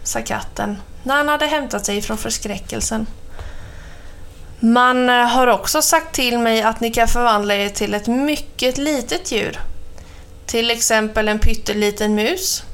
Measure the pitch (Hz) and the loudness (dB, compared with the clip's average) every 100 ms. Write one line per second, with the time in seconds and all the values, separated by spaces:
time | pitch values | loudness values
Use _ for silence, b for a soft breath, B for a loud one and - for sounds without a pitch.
0 | - 226 220 - - - 208 202 - - | -6 -6 -4 -6 -6 -6 -6 -6 -10 -10
1 | 254 277 294 294 294 302 254 202 208 208 | 0 2 2 2 2 0 -2 -4 -2 -4
2 | 208 220 226 220 208 202 - 220 - 220 | -4 -4 -4 -6 -6 -8 -8 -6 -4 -2
3 | 220 - - B B B B B B B | -4 -8 -10 B B B B B B B
4 | B B B B B - 226 240 247 254 | B B B B B 0 4 6 6 4
5 | 247 247 240 247 247 202 - 311 302 330 | 4 4 4 4 4 4 2 0 2 2
6 | 320 - 254 240 233 226 220 220 233 233 | 2 -2 0 2 2 2 2 0 -2 2
7 | 226 240 240 208 202 202 202 202 208 208 | 4 4 4 4 2 0 0 -2 -2 -2
8 | 208 247 285 294 - - 254 262 285 285 | 0 0 0 -2 -4 -2 -2 0 0 -2
9 | 233 339 - 226 202 - - - - - | -2 -6 -2 -2 -2 -2 -4 -4 -8 -12
10 | B B B B - 233 233 233 - 220 | B B B B -4 -2 0 0 2 2
11 | 214 214 214 214 214 220 - 214 208 208 | 2 0 0 4 6 6 2 0 0 2
12 | 214 208 220 370 - - - | 0 2 2 0 -2 -4 -6